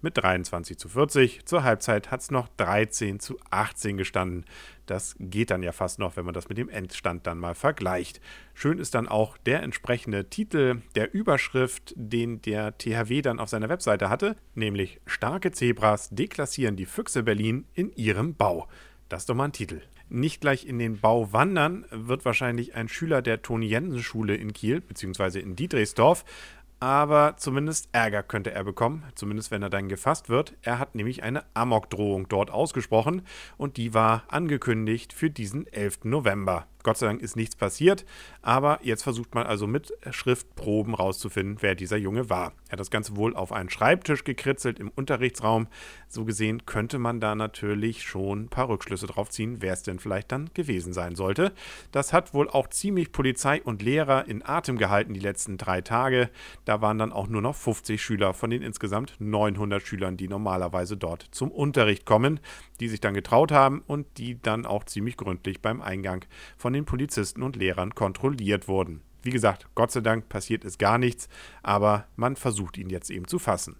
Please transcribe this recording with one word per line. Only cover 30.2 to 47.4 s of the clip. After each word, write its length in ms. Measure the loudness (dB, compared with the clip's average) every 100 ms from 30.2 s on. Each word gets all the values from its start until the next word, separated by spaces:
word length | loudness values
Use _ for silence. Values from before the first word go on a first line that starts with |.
| 2
wird. 280 | 0 0 -6
Er 180 | -4 -2
hat 160 | -4 -4
nämlich 260 | -4 -4
eine 220 | -4 -4 -4
Amokdrohung 720 | 0 4 4 2 -2 0 0 0
dort 220 | 0 0
ausgesprochen 720 | 0 0 -2 2 4 4 -2 -6 -18 -18 -8
und 200 | -8 -4
die 180 | 0
war 300 | 4 4 4 0
angekündigt 840 | -2 0 0 2 0 2 -2 -4
für 180 | -2 -2
diesen 380 | -2 -6 -6 -8
elften 420 | -4 -4 -2 -2
November. 560 | 2 2 2 0 0 -4 -4
Gott 140 | 0 2
sei 80 | 2
Dank 160 | 0
ist 140 | -4 -4
nichts 180 | -4
passiert, 500 | -2 -2 4 4 4 -2 -18 -20 -8
aber 400 | 2 4 4 2
jetzt 220 | 0 -2
versucht 320 | -2 -4 -2 -4
man 100 | 0
also 220 | 0 0
mit 280 | -2 -4 -12 -10
Schriftproben 840 | -4 0 0 -2 -8 0 2 2
rauszufinden, 640 | 0 0 0 -4 -2 -4 0
wer 160 | 0 0
dieser 200 | 0 -2
Junge 320 | 0 -2 0
war. 260 | -2 -2 -8 -14
Er 60 |
hat 80 | -10
das 100 | -4
Ganze 240 | -4 -4
wohl 220 | 0 0 0
auf 160 | -4
einen 180 | -4 -6
Schreibtisch 540 | 2 4 4 2 -2
gekritzelt 560 | -2 -4 -2 0 -2 -4
im 80 | -8
Unterrichtsraum. 800 | -6 -2 0 0 0 2 2 2 -8 -20 -20 -12
So 160 | -6
gesehen 420 | -4 0 0 0 -2
könnte 320 | -2 -2 0
man 220 | -2 0
da 160 | 0
natürlich 680 | 0